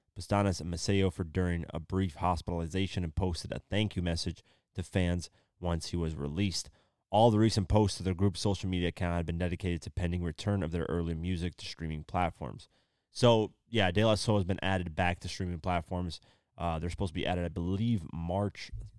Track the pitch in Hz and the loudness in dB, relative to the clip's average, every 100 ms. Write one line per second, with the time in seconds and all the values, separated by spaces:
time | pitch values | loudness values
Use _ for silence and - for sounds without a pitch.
0 | _ - - 101 101 87 82 85 - 98 | _ -12 0 2 2 0 -4 -4 0 4
1 | 95 - 85 92 90 85 82 82 78 95 | 2 0 -4 0 0 0 -4 -8 -2 0
2 | 95 - 87 85 - 85 82 92 95 - | 0 0 0 0 -2 -4 -2 -2 -2 -2
3 | 87 85 95 85 - - - 101 107 - | -4 0 -2 -2 -6 -8 -2 0 0 0
4 | 87 85 - 85 _ _ _ - 92 98 | -2 0 -2 -6 _ _ _ -10 -2 2
5 | 87 87 - _ _ - 87 82 - 87 | 2 0 -4 _ _ -6 -2 -2 -2 -2
6 | 80 76 71 80 101 82 - _ _ _ | -2 -2 -4 0 0 -2 -8 _ _ _
7 | - 101 117 107 110 107 90 107 104 - | 0 6 6 8 6 4 4 4 4 2
8 | 90 87 101 82 104 95 98 90 87 - | -2 2 2 2 -2 0 0 0 0 0
9 | 87 85 82 85 87 87 92 85 - - | -2 0 -2 -2 -2 -2 -2 -2 -4 -4
10 | 87 87 87 - 101 101 80 85 - 87 | -2 0 -2 -2 0 0 0 -2 0 0
11 | 82 80 87 87 87 - - - 80 78 | 0 -2 -2 -2 -4 -6 -12 -8 -6 -6
12 | - 90 87 - 64 - - _ _ _ | -4 0 0 -2 -10 -12 -18 _ _ _
13 | _ - 123 113 107 _ - 113 92 87 | _ 4 6 6 4 _ -2 2 4 4
14 | 110 107 - 104 87 90 95 95 87 78 | 4 4 2 2 2 0 0 0 -2 0
15 | 87 87 90 - 92 85 92 87 - 90 | 0 0 -6 -6 -6 -4 -2 -2 -2 -4
16 | 87 - _ _ _ - 85 80 87 - | -4 -8 _ _ _ -6 -4 -2 -4 -4
17 | 98 - - 90 87 82 85 98 117 110 | -4 -2 -2 -2 -4 -4 -2 0 0 0
18 | 80 80 85 95 104 - - - - | -2 -6 -2 -2 -2 -4 -14 -12 -14